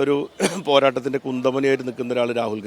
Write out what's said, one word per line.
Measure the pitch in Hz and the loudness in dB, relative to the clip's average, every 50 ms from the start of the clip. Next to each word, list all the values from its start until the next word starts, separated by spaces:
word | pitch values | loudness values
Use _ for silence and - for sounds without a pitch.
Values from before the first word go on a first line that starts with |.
| 139 | 2
ഒരു | 139 143 143 - - - - | 2 0 0 -2 -6 -4 -4
<clears throat> | 196 185 170 190 151 147 | -2 -2 -2 -4 0 4
പോരാട്ടത്തിൻ്റെ | 143 139 139 135 123 131 123 139 131 131 - | 4 6 6 4 4 0 -2 -4 -4 -4 -4
കുന്തമണിയായിട്ട് | 135 131 127 123 131 127 135 139 135 135 131 123 127 | -4 -4 -2 0 0 0 2 2 2 2 0 -2 -6
നിൽക്കുന്ന | 117 120 120 120 123 | -8 -6 -6 -4 -2
ഒരാൾ | 123 120 120 117 117 | -2 -2 0 0 -2
രാഹുൽ | 117 107 107 110 101 | -2 -2 -4 -6 -6